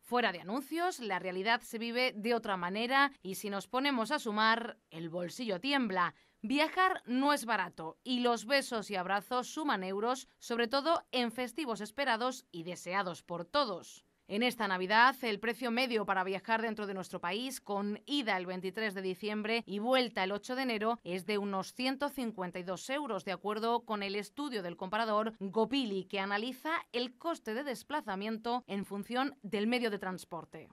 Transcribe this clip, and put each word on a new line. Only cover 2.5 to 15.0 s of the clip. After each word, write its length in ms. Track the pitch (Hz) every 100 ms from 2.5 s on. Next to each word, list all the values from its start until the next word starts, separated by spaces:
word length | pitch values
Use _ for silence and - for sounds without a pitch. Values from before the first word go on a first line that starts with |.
| 190
manera 540 | 175 196 240 269 277 277
y 140 | 185 185
si 120 | 208
nos 180 | 202 -
ponemos 440 | 247 285 262 220
a 80 | 294
sumar, 580 | 240 214 220 233 214 - _
el 180 | 160 165
bolsillo 500 | 170 180 - 220 180
tiembla. 560 | 262 285 233 185 170 - _ _
Viajar 580 | 214 269 311 359 370 370 -
no 260 | 247 277
es 140 | 285 240
barato 500 | 214 175 - 160 -
y 160 | - 247
los 240 | 240 233
besos 460 | 220 277 269 233 -
y 60 | 196
abrazos 500 | 190 196 196 247 247
suman 360 | - 311 214
euros, 460 | 185 196 226 262 - _
sobre 300 | - 233 233
todo 380 | 269 277 330 -
en 200 | 254 240
festivos 480 | 226 247 294 285 208
esperados 640 | 214 - 277 226 247 247 -
y 120 | 175
deseados 580 | 165 175 - 190 185 160
por 240 | - 175 175
todos. 580 | 190 269 175 - - _ _ _
En 160 | 202
esta 220 | 247 240 208
Navidad, 480 | 185 185 214